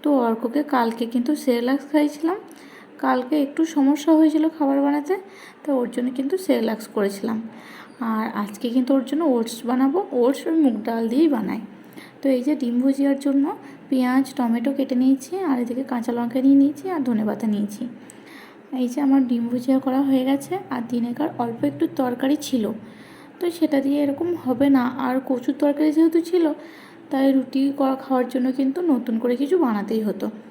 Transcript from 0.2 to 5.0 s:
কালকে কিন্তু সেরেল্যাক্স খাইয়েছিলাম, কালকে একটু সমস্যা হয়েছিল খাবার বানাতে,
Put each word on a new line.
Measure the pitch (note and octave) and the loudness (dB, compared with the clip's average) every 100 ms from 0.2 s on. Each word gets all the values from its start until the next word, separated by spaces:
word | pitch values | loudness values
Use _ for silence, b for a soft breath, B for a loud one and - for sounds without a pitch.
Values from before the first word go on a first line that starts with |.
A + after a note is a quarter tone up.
| A#3 A3+ A#3 C#4+ | 2 0 -2 -4
কালকে | D4 B3+ A#3 A3+ A#3 | -2 0 0 -2 -2
কিন্তু | B3 A#3+ | -2 0
সেরেল্যাক্স | D4+ - A#3+ A#3+ C#4 C#4+ | -2 0 0 2 -2 0
খাইয়েছিলাম, | D4+ D4 D4 E4 G4+ - B B B B - | 2 2 0 -4 -4 -8 B B B B -6
কালকে | C4 C4 B3+ D4+ | 0 0 0 0
একটু | C#4 - | 0 0
সমস্যা | D#4+ D4 C4+ D4 E4 | 0 2 2 2 4
হয়েছিল | D#4 D#4+ D#4 D#4 | 6 6 4 0
খাবার | - C#4 C#4 | 0 0 2
বানাতে, | C#4 D4 | 2 0